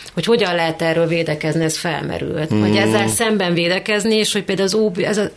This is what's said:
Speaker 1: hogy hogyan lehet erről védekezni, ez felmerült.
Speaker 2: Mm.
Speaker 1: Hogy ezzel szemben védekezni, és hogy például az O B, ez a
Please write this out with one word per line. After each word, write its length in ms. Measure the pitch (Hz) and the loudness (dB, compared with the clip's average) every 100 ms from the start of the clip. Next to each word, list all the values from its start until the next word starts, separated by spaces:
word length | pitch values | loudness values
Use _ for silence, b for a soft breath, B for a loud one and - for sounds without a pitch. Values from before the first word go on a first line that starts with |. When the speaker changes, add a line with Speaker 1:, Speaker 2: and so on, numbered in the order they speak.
| B | B
Speaker 1:
hogy 120 | - 185 | -4 0
hogyan 300 | 233 190 175 | 2 2 0
lehet 260 | 165 160 | 0 0
erről 260 | 165 160 165 | 0 2 2
védekezni, 560 | 165 156 151 156 160 | 0 -2 -2 -2 0
ez 140 | 160 160 | 0 -2
felmerült. 760 | 175 147 147 - - - 208 | -4 -4 -6 -6 -6 -4 -2
Speaker 2:
Mm. 80 | 214 | 2
Speaker 1:
Hogy 140 | 208 196 | 2 4
ezzel 320 | 214 214 - | 2 2 2
szemben 460 | - 226 214 180 | 0 0 0 0
védekezni, 600 | 170 170 185 185 214 226 220 | 0 0 -2 -2 0 2 2
és 180 | 208 | 0
hogy 100 | 208 | -2
például 240 | 190 185 196 | -2 0 0
az 60 | |
O 160 | 214 214 | 2 0
B, 80 | 180 | 0
ez 180 | 202 214 | -2 0
a 120 | 202 | -2